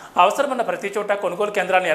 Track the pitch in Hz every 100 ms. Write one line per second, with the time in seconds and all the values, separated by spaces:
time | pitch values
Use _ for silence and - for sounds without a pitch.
0 | - - 185 285 277 247 185 175 202 214
1 | 202 202 180 175 208 208 180 185 175